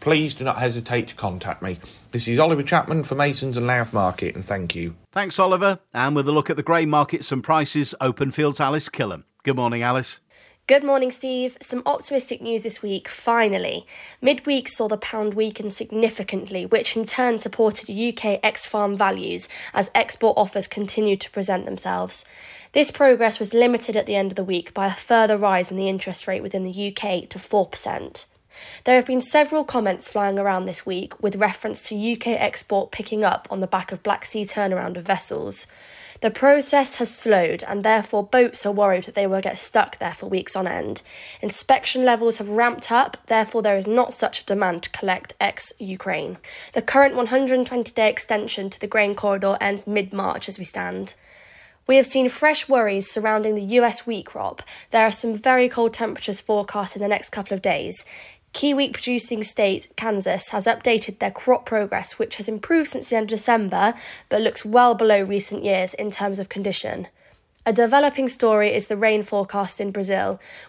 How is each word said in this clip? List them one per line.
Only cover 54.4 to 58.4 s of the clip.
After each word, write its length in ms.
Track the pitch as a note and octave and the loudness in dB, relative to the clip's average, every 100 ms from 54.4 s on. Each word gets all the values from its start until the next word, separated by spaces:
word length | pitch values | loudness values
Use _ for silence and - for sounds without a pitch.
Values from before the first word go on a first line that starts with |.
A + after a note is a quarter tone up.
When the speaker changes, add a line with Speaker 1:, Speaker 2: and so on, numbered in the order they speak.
| G2 - - - - | -8 -8 -16 -20 0
Speaker 3:
There 160 | A3+ A3 | 4 4
are 60 | |
some 260 | G3+ A#3 G#3+ | 2 -4 0
very 320 | C4 B3+ A#3 | 4 4 4
cold 240 | A#3+ A3+ | 2 0
temperatures 480 | A3+ A3+ - - G3 | 0 -6 -4 -8 -8
forecast 540 | - G#3 G3+ G#3 G3+ G3+ | 0 0 0 -4 -6 -4
in 60 | |
the 40 | G3+ | -2
next 220 | G3+ - | -2 -2
couple 240 | G#3+ G3 | -10 -6
of 80 | G3 | -2
days. 440 | F#3+ D3+ - - - - - - | 0 -2 -2 -6 -8 -16 -20 -20